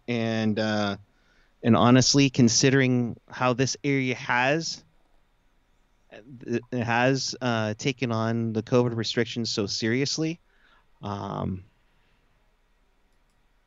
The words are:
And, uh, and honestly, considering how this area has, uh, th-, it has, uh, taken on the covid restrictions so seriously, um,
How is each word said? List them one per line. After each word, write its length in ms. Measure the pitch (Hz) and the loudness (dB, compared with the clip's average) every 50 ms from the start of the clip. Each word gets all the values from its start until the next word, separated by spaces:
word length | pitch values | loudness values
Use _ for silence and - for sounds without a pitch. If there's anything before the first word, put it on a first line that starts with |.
| _ - | _ -4
And, 500 | 120 117 113 113 113 110 110 110 107 110 | -4 -2 -2 -2 0 0 0 0 0 0
uh, 380 | 110 110 107 107 104 101 98 92 - _ _ _ _ _ _ _ _ _ _ _ - | 0 0 0 0 0 -2 -4 -6 -10 _ _ _ _ _ _ _ _ _ _ _ 2
and 140 | 120 113 | 4 4
honestly, 540 | 82 98 120 123 127 123 - - 143 139 135 | 6 6 6 6 6 6 4 4 4 2 2
considering 880 | - - 123 113 110 - - 135 127 139 135 127 127 123 120 113 - - - - | 4 4 4 4 4 4 4 4 4 4 2 2 0 -2 -2 -4 -8 -10 -16 -16
how 240 | - - 127 127 123 | -6 -2 0 0 0
this 240 | 113 135 123 - - - | 0 -2 -2 -4 -4 -4
area 300 | 143 139 135 131 127 123 | -2 -2 -2 -2 -2 -4
has, 680 | 110 135 131 123 123 127 131 147 165 165 - - - - _ _ _ _ _ _ _ _ _ _ _ _ _ _ _ _ _ _ _ _ _ _ _ _ _ - | -6 -4 -2 0 2 2 2 0 0 -2 -6 -10 -12 -16 _ _ _ _ _ _ _ _ _ _ _ _ _ _ _ _ _ _ _ _ _ _ _ _ _ -20
uh, 40 | 110 104 127 143 120 - | -20 -20 -20 -20 -14 -6
th-, 180 | - 120 120 120 - | -4 -4 -4 -4 -4
it 140 | - 123 113 | -6 -4 -2
has, 500 | 117 117 117 123 131 135 131 127 - - - | 0 2 2 4 2 2 0 -2 -6 -8 -4
uh, 340 | - 123 120 113 110 107 104 | -2 -2 0 0 -2 -2 -4
taken 380 | - - 143 131 - 135 120 117 | -4 -4 -4 -4 -2 -2 -2 -2
on 400 | 110 110 113 113 117 117 113 110 | 0 0 0 0 -2 -2 -2 -4
the 100 | 110 107 | -4 -2
covid 340 | - 131 123 123 120 117 | 2 2 2 2 2 0
restrictions 540 | 113 110 - - 127 117 113 - 123 113 110 | -4 -6 -4 -2 -2 -2 -2 -4 -6 -6 -4
so 160 | - - 104 | -4 -4 -4
seriously, 760 | 95 - - - 113 117 131 143 139 - - 160 160 165 - _ _ _ _ _ _ _ _ _ _ _ _ - | -4 -4 -4 -2 -2 0 0 -2 -2 -4 -4 -4 -4 -6 -8 _ _ _ _ _ _ _ _ _ _ _ _ -10
um, 640 | 101 101 101 101 98 101 101 95 92 95 92 92 - _ _ _ _ _ _ _ _ _ _ _ _ _ _ _ _ _ _ _ _ _ _ _ _ _ _ _ _ _ _ _ _ _ _ _ _ _ _ _ | -8 -8 -8 -6 -6 -6 -6 -6 -6 -6 -8 -12 -18 _ _ _ _ _ _ _ _ _ _ _ _ _ _ _ _ _ _ _ _ _ _ _ _ _ _ _ _ _ _ _ _ _ _ _ _ _ _ _